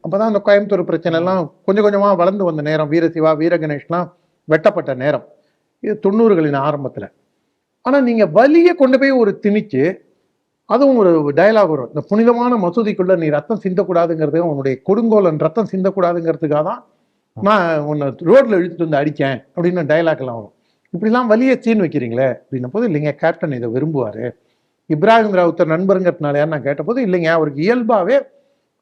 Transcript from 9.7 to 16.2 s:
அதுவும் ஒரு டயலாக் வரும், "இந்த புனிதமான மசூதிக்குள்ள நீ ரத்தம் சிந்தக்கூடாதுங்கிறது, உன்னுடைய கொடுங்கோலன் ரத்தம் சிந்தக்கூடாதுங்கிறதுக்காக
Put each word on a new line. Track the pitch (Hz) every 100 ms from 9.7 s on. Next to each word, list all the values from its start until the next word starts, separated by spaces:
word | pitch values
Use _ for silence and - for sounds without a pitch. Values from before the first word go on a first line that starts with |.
| 131 160 190 _ _ _ _ _ _
அதுவும் | - 226 277 247
ஒரு | 185 165 143 143
டயலாக் | 202 220 185
வரும், | 147 120
"இந்த | 151 -
புனிதமான | 208 233 233 240 240
மசூதிக்குள்ள | 175 233 214 190 180 180
நீ | 156
ரத்தம் | 147 - 214
சிந்தக்கூடாதுங்கிறது, | 190 180 185 170 170 160 151 160
உன்னுடைய | 170 143 135 127 -
கொடுங்கோலன் | 208 226 214 180 151
ரத்தம் | 156 226 185
சிந்தக்கூடாதுங்கிறதுக்காக | 190 190 190 175 170